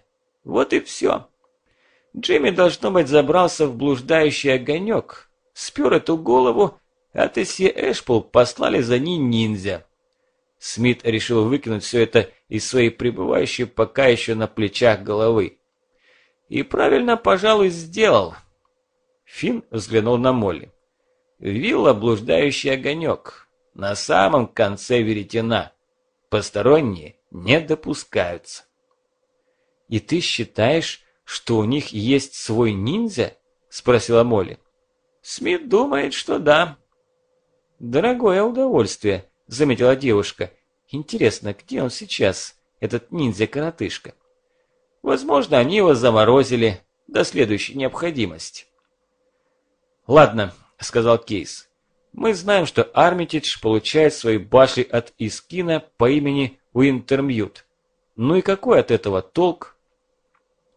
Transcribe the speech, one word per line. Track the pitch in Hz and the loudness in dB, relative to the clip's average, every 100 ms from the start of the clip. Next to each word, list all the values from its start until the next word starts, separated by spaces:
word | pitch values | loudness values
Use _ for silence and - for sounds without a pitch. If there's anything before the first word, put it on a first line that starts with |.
| _ _ _ _ | _ _ _ _
Вот | 135 190 277 | -6 -2 0
и | - | -2
всё. | - - - - - _ _ _ _ _ _ _ _ - | -4 -4 -2 -2 -6 _ _ _ _ _ _ _ _ -8
Джимми, | - - 143 | -2 0 2
должно | 180 180 - - | 2 2 2 0
быть, | 185 139 | 0 4
забрался | 147 135 170 180 - 151 | 4 4 2 2 0 -4
в | 120 | -2
блуждающий | 139 131 131 160 151 - 143 | -2 -2 0 2 2 0 0
огонёк, | 131 123 151 202 196 - - _ _ _ | 0 -2 -4 -2 -4 -4 -12 _ _ _
спёр | - - - 277 | -16 -10 -2 2
эту | 180 - 165 | 2 0 -2
голову, | 160 127 127 117 196 - _ _ _ | 2 4 4 4 0 -2 _ _ _
а | - - | -4 -2
Тесье | - 185 - 185 | -2 -6 -2 -2
Эшпул | - - - - 117 | 0 -4 -4 -2 -2
послали | - 120 120 - - 185 | 2 2 2 0 -2 0
за | 117 123 | 0 -2
ней | 151 175 | -2 -2
ниндзя». | 131 117 110 104 95 87 - _ _ _ _ _ _ _ | 0 0 -2 -4 -6 -8 -12 _ _ _ _ _ _ _
Смит | - - 123 120 | -12 -2 0 0
решил | 120 110 - 117 | -2 -2 0 0
выкинуть | 107 139 117 107 | 0 -2 -4 -8
всё | - 120 | -2 0
это | 113 120 101 - _ | 2 2 0 -4 _
из | 107 - | -8 -2
своей | 127 117 | 0 0
пребывающей | - 120 107 90 - - - 120 | 0 -4 -2 -2 0 0 -4 -6
пока | - 113 - 135 | -2 -2 2 4
ещё | 117 - | 2 0
на | 110 110 | -4 -4
плечах | - 104 - 120 104 | -2 -4 2 2 2
головы. | 98 104 113 113 90 - _ _ _ _ _ _ _ _ _ | -2 0 2 2 0 -6 _ _ _ _ _ _ _ _ _
«И | - | -6
правильно, | - - - 269 240 233 | -4 0 2 2 2 0
пожалуй, | 202 190 214 214 190 | 2 2 4 2 2
сделал». | 170 165 190 214 120 87 - _ _ _ _ _ _ _ _ _ | -2 -8 0 4 4 2 -6 _ _ _ _ _ _ _ _ _
Финн | - 175 233 - | -8 -4 -4 -6
взглянул | 113 101 113 107 123 | -10 -2 0 2 2
на | 127 | 2
Молли. | 127 101 82 - _ _ _ _ _ _ _ | 0 -2 -4 -10 _ _ _ _ _ _ _
«Вилла, | - 101 185 - 170 | -8 -4 -2 2 2
блуждающий | 110 117 110 113 165 147 - 143 | 2 0 -2 0 0 0 -2 -4
огонёк. | 135 135 156 160 98 - - _ _ _ | -4 -4 -4 -4 -6 -8 -20 _ _ _
На | - 98 104 | -8 -6 -6
самом | - 175 196 151 110 | 0 2 4 2 0
конце | - 104 101 - 123 | -2 -2 -2 -2 0
веретена. | 110 107 98 113 113 110 78 _ _ _ _ _ _ | 0 -4 -4 -4 -2 -2 -4 _ _ _ _ _ _
Посторонние | 107 95 104 110 151 135 90 76 - _ | -4 -2 0 4 4 2 -6 -12 -20 _
не | - 90 147 | -6 0 0
допускаются». | 156 156 - 151 - 104 90 87 - - - _ _ _ _ _ _ _ _ _ _ _ - | 0 -6 -6 -10 -6 -4 -2 -6 -14 -20 -20 _ _ _ _ _ _ _ _ _ _ _ -8
«И | 110 | -8
ты | - 170 | -2 -2
считаешь, | - - 110 - 113 160 160 - _ _ - | -2 -4 -6 -2 0 0 -2 -10 _ _ -16
что | - - 117 | -10 -2 0
у | 107 | 0
них | 143 139 | -2 -4
есть | 110 110 139 135 - | -4 0 0 0 -10
свой | - 110 113 | -4 0 0
ниндзя?» | 98 107 196 233 175 101 - _ _ _ | 0 -4 -4 -4 -4 -4 -6 _ _ _
спросила | - - 120 - 117 | -6 0 0 2 2
Молли. | 120 110 85 85 _ _ _ _ _ _ | 2 0 -2 -10 _ _ _ _ _ _
«Смит | - - 302 359 285 | -18 -8 -4 -4 0
думает, | 202 277 143 143 | 0 2 -2 -4
что | - - 302 | -6 -6 0
да». | 151 151 170 147 _ _ _ _ _ _ _ _ _ _ | 2 2 2 -6 _ _ _ _ _ _ _ _ _ _
«Дорогое | 120 131 220 247 233 185 | -4 0 0 2 2 2
удовольствие», | 220 247 262 180 104 - 104 95 - _ _ | 0 0 0 2 0 -2 -2 -2 -6 _ _
заметила | 117 147 117 123 131 | -2 0 4 4 2
девушка. | 139 104 101 - 90 _ _ _ _ | 2 0 0 -6 -12 _ _ _ _
«Интересно, | 139 151 226 123 - 107 | -14 -10 0 0 0 -6
где | 101 - 262 | -12 -10 -6
он | 131 | -6
сейчас, | - 107 - 104 92 - - _ _ | -8 -10 -2 -2 -2 -10 -20 _ _
этот | 113 117 - | -6 -6 -8
ниндзя-коротышка?» | 175 135 95 110 139 156 160 98 - - - _ _ _ _ _ _ _ _ | -6 -4 -2 -4 -4 -6 -6 -8 -8 -16 -20 _ _ _ _ _ _ _ _
«Возможно, | 269 269 277 285 247 139 | -4 -4 0 -2 2 2
они | 123 208 | 2 2
его | 185 131 | 2 4
заморозили | 120 110 110 131 120 120 113 95 _ _ - | 4 4 6 4 2 0 0 -2 _ _ -6
до | 110 | -2
следующей | - - 113 104 - 135 | 0 0 0 -2 -6 -6
необходимости». | 131 - 170 147 98 82 - - - _ _ _ _ _ _ _ _ _ _ _ _ _ - | -6 -4 -6 -4 -6 -8 -18 -20 -20 _ _ _ _ _ _ _ _ _ _ _ _ _ 2
«Ладно», | 143 110 110 98 - _ _ | 6 6 4 -4 -8 _ _
сказал | - 120 117 117 | -6 0 2 2
Кейс. | - 104 - - - _ _ _ _ | 0 -8 -8 -14 -20 _ _ _ _
«Мы | - 226 | -6 -4
знаем, | 196 190 202 160 | -2 0 0 0
что | - 117 | -2 0
Армитидж | - 165 180 165 151 - - | 4 4 2 -4 -6 -6 -4
получает | 110 110 - 151 156 | 0 0 0 2 2
свои | 147 117 110 | 2 -2 -2
башли | 92 131 131 - | 4 6 6 2
от | 123 120 - - | -4 -4 -6 -8
Искина | 110 - - 175 170 156 - - | -8 -8 -10 -6 -2 -4 -6 0
по | 120 | 2
имени | 147 143 139 131 - _ | 2 0 -2 -4 -6 _
Уинтермьют. | 120 139 127 - 135 139 117 98 - _ _ _ _ _ - | 0 2 0 -2 -2 0 -4 -6 -10 _ _ _ _ _ -4
Ну | 120 180 | 0 2
и | |
какой | 185 196 254 180 | 0 -2 2 2
от | - | 4
этого | 113 104 95 | 0 0 -4
толк?» | - - 180 170 - _ _ _ _ _ _ _ _ _ _ | -2 0 0 -2 -10 _ _ _ _ _ _ _ _ _ _